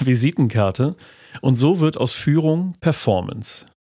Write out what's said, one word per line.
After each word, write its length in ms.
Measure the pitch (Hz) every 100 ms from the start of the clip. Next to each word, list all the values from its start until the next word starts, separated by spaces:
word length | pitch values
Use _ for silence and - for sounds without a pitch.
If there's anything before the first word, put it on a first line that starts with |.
| 131
Visitenkarte. 920 | 123 135 170 123 110 98 95 139 180 - - - -
Und 140 | 135 120
so 240 | 143 185
wird 160 | 156 156
aus 180 | 123
Führung 600 | - - 156 156 165 185 175
Performance, 880 | 170 147 - 95 95 110 - - - _ _